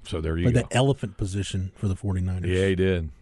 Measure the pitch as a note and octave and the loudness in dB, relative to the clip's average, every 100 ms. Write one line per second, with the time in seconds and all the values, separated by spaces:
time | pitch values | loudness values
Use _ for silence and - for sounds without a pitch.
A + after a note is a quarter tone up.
0 | - E2+ D#2+ E2 F2+ B2 - B2 C#3 C3+ | -8 -4 -2 2 2 2 2 2 2 2
1 | A2 - G2+ G2 F#2+ F#2+ F#2+ - G#2 F#2 | -4 -6 -4 -2 -4 -4 -6 -4 -2 -2
2 | G2+ F#2 F#2 F#2 F2 F#2 G2 F#2 F#2 F2+ | -2 -2 -2 -2 0 2 2 4 2 2
3 | D#2 - | -2 -10